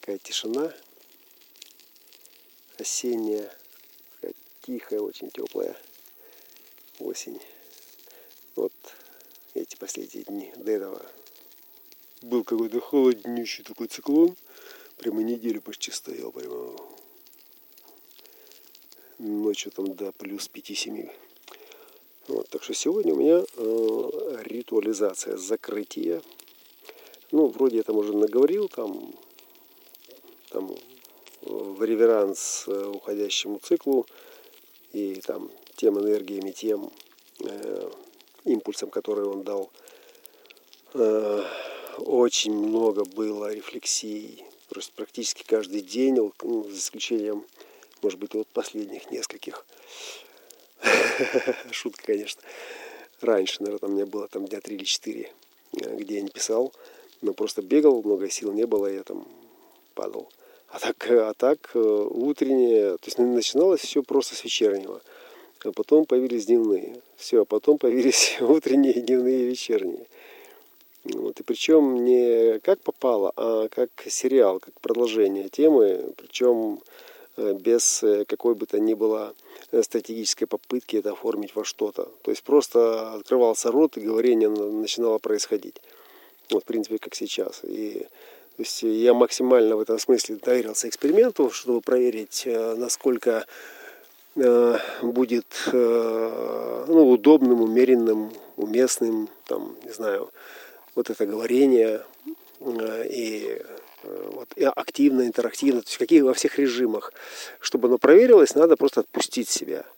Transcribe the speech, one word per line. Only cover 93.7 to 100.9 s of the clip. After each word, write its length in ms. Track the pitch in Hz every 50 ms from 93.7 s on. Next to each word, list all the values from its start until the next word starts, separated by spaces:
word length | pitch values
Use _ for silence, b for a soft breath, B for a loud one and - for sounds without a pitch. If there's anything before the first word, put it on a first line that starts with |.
| B B B B B B B B B _ _ _ _
э, 420 | 147 135 123 120 120 120 120 120 110 B B B B B
будет, 640 | 120 120 127 127 117 120 120 - _ - - - - -
э, 1120 | 127 120 117 117 117 113 113 113 113 113 113 110 - 58 117 113 113 117 120 120 117 123 143
ну, 220 | 165 165 156 131
удобным, 520 | 123 123 - 143 156 151 131 127 123 117 113
умеренным, 720 | 113 110 120 127 127 131 120 117 113 107 107 107 107 - - - - -
уместным, 720 | - 104 104 107 117 131 127 - - 120 113 110 110 107 104 - - _
там, 300 | - - 50 50 - - - -
не 80 | - -
знаю, 380 | - 113 107 98 98 - - B B B B B B B B B B B B